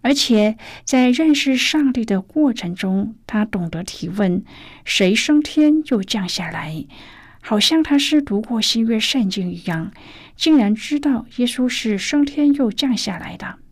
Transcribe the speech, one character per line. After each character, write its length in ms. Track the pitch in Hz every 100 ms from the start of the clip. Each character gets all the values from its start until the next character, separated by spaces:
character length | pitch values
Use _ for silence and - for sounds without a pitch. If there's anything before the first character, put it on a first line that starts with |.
而 80 | 247
且 440 | 285 - 220 208 220 - -
在 260 | - 254 254
认 220 | 247 320
识 240 | 285 277 254
上 360 | - 311 277
帝 120 | 254
的 160 | 220 190
过 320 | 190 302 294
程 220 | 226 175
中， 400 | 185 190 190 208 220
他 200 | - 208
懂 260 | 214 190 170
得 140 | 165
提 240 | 180 - 170
问 340 | 196 190 180 - - - -
：“谁 300 | - - 185
升 260 | 220 - 302
天 400 | 294 - 302 311 302
又 160 | 226
降 260 | 190 220 180
下 220 | - 165
来？” 360 | 165 156 156 - - - - - -
好 200 | - 214
像 240 | - 320
他 120 | 311 285
是 240 | 277 302
读 220 | 285 202
过 180 | 220 226
新 240 | 220 226
约 140 | 226 220
圣 320 | - 269 196
经 220 | 202 180
一 100 | 175 185
样， 260 | 165 160 - - - -
竟 240 | - 320 302
然 160 | 208
知 240 | 220 - 294
道 280 | 294 240 - -
耶 100 | 240
稣 220 | - 254
是 280 | - 220 202
升 260 | - 294
天 280 | 285 302 294
又 200 | 285 233
降 240 | - 277 220
下 200 | - 170
来 200 | - 175
的。 240 | - - -